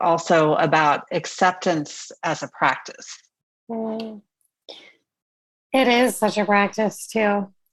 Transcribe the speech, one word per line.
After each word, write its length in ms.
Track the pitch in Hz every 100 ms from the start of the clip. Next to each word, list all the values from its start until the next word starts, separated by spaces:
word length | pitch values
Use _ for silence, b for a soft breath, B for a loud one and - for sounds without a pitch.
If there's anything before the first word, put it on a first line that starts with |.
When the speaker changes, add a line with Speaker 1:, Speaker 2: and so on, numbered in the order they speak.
Speaker 1:
also 540 | 170 165 - 165 151 151
about 500 | 160 160 151 139 -
acceptance 1000 | 175 - - 185 180 190 160 147 - - -
as 200 | 170 151
a 60 | 139
practice. 680 | - 143 131 - - - - _ _ _ _ -
Speaker 2:
Mm. 500 | 226 220 220 220 214 - _ _ _ - B B B _ _ _ _ _ _ _
It 160 | 262 247
is 300 | 240 247 -
such 200 | 214 214
a 60 | 202
practice 640 | 202 202 - 214 - -
too, 460 | 226 208 202 196 _ _